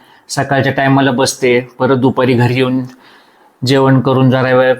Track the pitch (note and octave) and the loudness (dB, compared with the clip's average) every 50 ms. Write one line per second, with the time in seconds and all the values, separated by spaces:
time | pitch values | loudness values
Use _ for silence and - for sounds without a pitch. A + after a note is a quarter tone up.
0 | - _ _ _ _ - - C#3+ C#3 C3+ C#3 C3+ A#2+ C#3 C3 C3+ C#3 C3+ C3+ C3+ | -20 _ _ _ _ -12 -8 -6 -4 -2 -2 -2 -2 -2 -2 -2 0 0 2 2
1 | C3+ C3+ B2 A#2+ C3+ A#2+ - - C#3 B2 A#2+ B2 C3 - - - - B2+ C#3 B2+ | 0 0 0 -2 -2 -4 -4 -2 -2 0 0 0 -2 -6 -8 -4 -2 -2 0 0
2 | A#2+ C3 - C3 B2+ B2+ B2+ A#2 B2 A#2 B2 B2+ C3 B2+ B2+ C3 B2+ B2+ - _ | 0 -2 0 0 0 0 0 0 0 0 0 -2 -2 -2 -2 -4 -6 -8 -14 _
3 | _ - - - _ _ _ _ _ _ _ - B2+ B2 C#3 C3+ C3+ C3+ C3+ C3 | _ -20 -20 -20 _ _ _ _ _ _ _ -8 -2 0 0 2 4 4 2 2
4 | A#2+ C3+ C3 C3 C3 C3 C3 C3 B2+ C3 B2+ B2+ C3 C3 B2+ B2 | 2 0 0 2 2 2 2 0 0 0 2 2 2 2 0 0